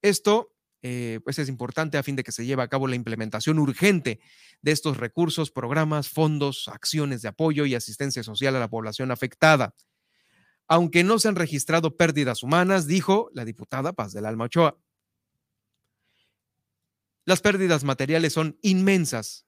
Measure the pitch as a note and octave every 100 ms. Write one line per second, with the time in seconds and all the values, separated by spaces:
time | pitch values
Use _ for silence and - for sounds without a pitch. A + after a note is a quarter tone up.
0 | G#3 F#3+ - G#3+ - _ _ _ B2+ B2
1 | A#2+ A2+ - C#3 C#3 B2+ B2 - D#3+ C#3+
2 | C#3 C#3 B2 A2+ A#2+ C3 B2 C#3 C3+ B2
3 | A#2 A2+ A2 G#2+ D#3 D#3 C#3+ B2 F#3+ F#3
4 | C3 A2 _ _ - _ D3 D3+ D#3 B2+
5 | A#2 - E3+ D#3 D3+ - A#2+ D3 D#3 D3+
6 | C#3 - D#3 D3+ C#3+ C3 - - - D3+
7 | C#3+ B2 A2 - D#3+ D3 C#3+ A#2+ - G#2+
8 | C#3 B2+ A2 G#2 C3+ C3 A2+ A2+ A2 G#2
9 | C3 B2 C3 - D#3 D3+ A#2+ _ _ _
10 | _ _ _ _ _ _ _ E3 E3+ E3+
11 | F3+ A3 A3 F#3 E3 D3 - E3 D#3+ -
12 | E3 D3 C3 A#2 B2 E3 F3+ F#3+ D3 F3+
13 | D3+ G3 A#3 - A2+ A2 - C3 C#3+ F#3+
14 | G#2 G2+ G#2+ A2+ A#2 E3+ D#3+ - _ _
15 | _ _ _ _ _ _ _ _ _ _
16 | _ _ _ _ _ _ _ _ _ _
17 | _ _ - F3+ G#3 G3 F#3+ D#3 C#3 C3
18 | C3+ D#3+ D#3+ D#3 D#3+ - G#3 F#3 F#3+ F#3+
19 | D3 A#2 G#2+ -